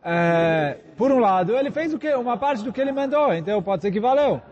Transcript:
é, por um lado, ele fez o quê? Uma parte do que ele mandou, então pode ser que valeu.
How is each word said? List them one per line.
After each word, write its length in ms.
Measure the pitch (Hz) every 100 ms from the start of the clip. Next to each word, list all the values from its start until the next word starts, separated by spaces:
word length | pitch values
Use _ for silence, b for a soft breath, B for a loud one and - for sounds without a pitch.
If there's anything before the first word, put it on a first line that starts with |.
é, 760 | 165 170 170 170 165 160 147 135 - -
por 160 | 254
um 80 | 269
lado, 360 | 220 185 180 247
ele 160 | 277
fez 220 | 285 320
o 60 | 302
quê? 140 | 302
Uma 240 | 277 240 240
parte 260 | 277 269
do 80 | 220
que 80 | 240
ele 120 | 269
mandou, 420 | 277 277 294 285
então 280 | 165 165 208
pode 200 | 185 196
ser 100 | 202
que 80 | 196
valeu. 400 | 233 269 285 151 -